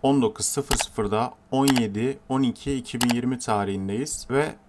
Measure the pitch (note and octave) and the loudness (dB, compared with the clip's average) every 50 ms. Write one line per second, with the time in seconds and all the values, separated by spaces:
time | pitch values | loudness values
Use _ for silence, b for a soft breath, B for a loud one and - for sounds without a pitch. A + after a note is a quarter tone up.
0 | - C3+ C#3 C#3 A#2+ G#2+ - - - - - C#3+ C#3 - - - - - - - | 4 4 4 6 4 2 0 0 -4 -2 -2 -2 0 0 -2 -2 -2 -4 -4 -4
1 | G#2+ G2 G#2 G#2+ A#2+ B2+ - - _ _ - C3 C#3 C#3 C3+ B2 A#2 G#2 G2 G#2+ | -2 0 0 0 0 -2 -6 -14 _ _ 0 2 4 4 4 4 2 0 -2 -2
2 | A#2 C3 C#3 - - - C3 C3+ C3+ A#2+ - - - C#3 C#3 C3 B2 - - A#2+ | -2 -2 -4 -6 -6 -2 0 2 2 0 0 -2 -4 -4 -4 -4 -6 -8 -4 -2
3 | A#2+ A#2+ A#2+ A#2+ A#2+ B2+ C3 B2 - - G#2+ G#2 G2+ G2 G2 G2 G2 G2 G2+ A#2 | 0 0 0 0 0 -2 -4 -2 -2 -2 0 0 0 -2 -2 -4 -4 -4 -4 -4
4 | C#3+ D3+ - - - - B2+ C#3 D3+ D#3 - - _ | -4 -6 -8 -10 -6 -2 0 0 0 0 -4 -12 _